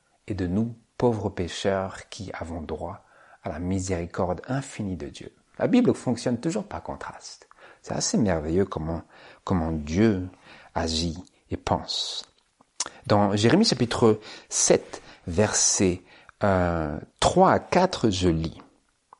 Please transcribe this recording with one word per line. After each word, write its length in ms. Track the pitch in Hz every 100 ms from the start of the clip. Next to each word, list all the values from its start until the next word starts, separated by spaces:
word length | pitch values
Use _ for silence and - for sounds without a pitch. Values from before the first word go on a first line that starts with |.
| _ _ -
et 80 | 95
de 120 | 90
nous, 300 | 95 117 113 _ -
pauvres 320 | 123 110 98
pécheurs, 760 | 90 85 - 101 98 95 - -
qui 200 | - 92
avons 280 | - 82 82
droit 440 | 76 78 85 101 _ _ - -
à 60 | 98
la 100 | 82
miséricorde 800 | 90 95 92 87 85 - 87 90 -
infinie 500 | 131 135 - 101 90
de 100 | 69
Dieu. 260 | - - _ _ -
La 100 | 123
Bible 260 | 220 247
fonctionne 460 | 117 - 117 131 120
toujours 280 | 165 208 -
par 160 | 80
contraste. 640 | - 67 - - - - - _ - -
C'est 120 | -
assez 240 | - - -
merveilleux 480 | 104 82 76 87 98
comment, 380 | - 80 82 - - - -
comment 280 | - 92 80
Dieu 560 | 80 73 85 113 95 92 - - - - 85
agit 420 | 82 80 85 78 - _ -
et 80 | -
pense. 680 | - 82 - - - - - _ _ _ _ - - - -
Dans 280 | 104 101 101
Jérémie 300 | 113 180 226
chapitre 540 | - 120 - 113 107 - - -
sept, 520 | - - - - - - - -
versets, 800 | 85 107 - - - 95 87 - - - -
euh, 560 | 104 92 87 85 73 76 - -
trois 320 | - 175 185
à 80 | 104
quatre, 500 | - 196 185 - 117
je 200 | 92 90
lis. 320 | 80 80 - - _ _ _ _ _